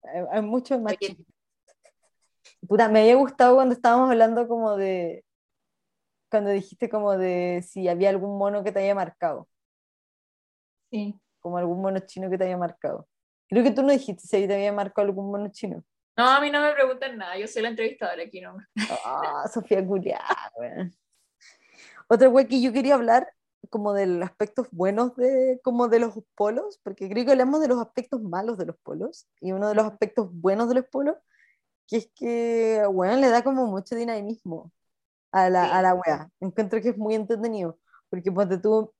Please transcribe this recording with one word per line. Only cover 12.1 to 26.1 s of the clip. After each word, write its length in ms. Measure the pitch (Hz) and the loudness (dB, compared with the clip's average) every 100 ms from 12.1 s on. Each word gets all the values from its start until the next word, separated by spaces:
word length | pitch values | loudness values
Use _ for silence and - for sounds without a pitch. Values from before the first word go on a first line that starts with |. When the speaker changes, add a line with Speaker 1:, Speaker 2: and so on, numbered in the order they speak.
| - 190 | -10 -6
Speaker 1:
que 80 | 185 | -4
te 60 | |
haya 120 | 185 180 | -2 -2
marcado. 500 | 175 - 151 - - _ _ _ _ | -6 -6 -8 -8 -14 _ _ _ _
Creo 140 | 202 | 2
que 80 | 247 | 2
tú 120 | 220 | 2
no 100 | 269 | 2
dijiste 300 | 277 269 185 - | 2 0 -12 -2
si 200 | 202 196 | 0 0
te 60 | |
había 180 | 202 202 | 0 -2
marcado 340 | 202 196 - 202 | -2 -4 -2 -2
algún 240 | 190 196 | -2 -6
mono 180 | 202 147 | -8 -8
chino. 320 | - 202 170 - _ _ - | -10 -12 -12 -16 _ _ 2
Speaker 2:
No, 100 | 247 | 4
a 120 | 269 | 4
mí 100 | 294 | 2
no 120 | 294 | 0
me 100 | 294 | 0
preguntan 460 | 294 262 254 269 233 | 2 0 0 -8 -10
nada, 180 | 185 190 | -10 -8
yo 100 | 214 | -8
soy 160 | 226 | -6
la 60 | 226 | -6
entrevistadora 540 | 226 226 277 190 175 | -4 -6 -4 -8 -8
aquí 180 | 165 185 | -10 -14
nomás. 260 | 180 185 - - 214 - | -18 -20 -14 -8 -6 -6
Speaker 1:
Ah, 400 | - 135 156 147 - | -6 -6 -4 -6 -6
Sofía 340 | 240 - 190 185 | -8 0 0 0
culiá, 340 | 196 175 - - - - - | -4 -4 -8 -4 -6 -6 -14
weón. 360 | 120 - 180 _ _ _ _ _ - _ _ _ - - _ | -12 -10 -10 _ _ _ _ _ -20 _ _ _ -20 -20 _
Otra 200 | 220 269 | 6 8
wea 180 | 247 233 | 6 4
que 140 | 262 | 2
yo 120 | 247 | 0
quería 220 | 233 254 | 0 2
hablar, 340 | 277 233 233 349 _ _ _ - | 2 4 2 2 _ _ _ -10
como 220 | 220 208 | -6 -4
de 140 | 202 190 | -2 0
los 220 | 175 180 | -2 -4
aspectos 400 | _ 208 - 240 | _ -6 -6 -8
buenos 440 | 165 185 202 247 247 | -2 -2 0 -2 0
de, 440 | 247 269 262 254 | 0 2 2 0
como 260 | 262 240 240 | -2 0 2
de 100 | 233 | 2
los 160 | 233 | 2